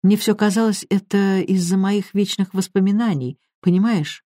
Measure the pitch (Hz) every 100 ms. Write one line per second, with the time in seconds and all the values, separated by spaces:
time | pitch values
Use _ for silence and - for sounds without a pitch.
0 | 190 214 220 208 214 208 226 202 - 202
1 | - 202 196 190 - 190 175 190 196 202
2 | 196 196 196 - 190 190 185 196 190 202
3 | 233 151 127 135 _ _ 185 180 226 202
4 | 147 -